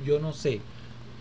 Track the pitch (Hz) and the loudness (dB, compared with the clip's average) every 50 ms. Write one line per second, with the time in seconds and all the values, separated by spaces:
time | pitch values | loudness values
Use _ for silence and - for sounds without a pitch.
0 | 135 139 147 147 156 160 147 - - 143 117 101 - - - - - - - - | 4 4 4 4 4 0 -2 0 2 2 2 2 -2 -6 -12 -12 -14 -12 -14 -14
1 | - - - - | -14 -14 -12 -14